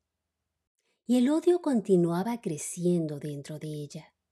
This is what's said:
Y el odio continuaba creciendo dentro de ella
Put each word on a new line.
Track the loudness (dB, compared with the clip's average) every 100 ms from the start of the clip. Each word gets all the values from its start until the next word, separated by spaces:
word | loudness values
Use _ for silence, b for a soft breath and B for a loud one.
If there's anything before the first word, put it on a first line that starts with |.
| _ _ _ _ _ _ _ _ _ _ 0
Y | 2
el | 4
odio | 4 4 2
continuaba | 2 0 4 4 4 0 -2 -4
creciendo | -6 -8 -8 -4 0 0 -2 -6
dentro | -8 -10 -10 -10
de | -10
ella | -10 -10 -14 -18 _ _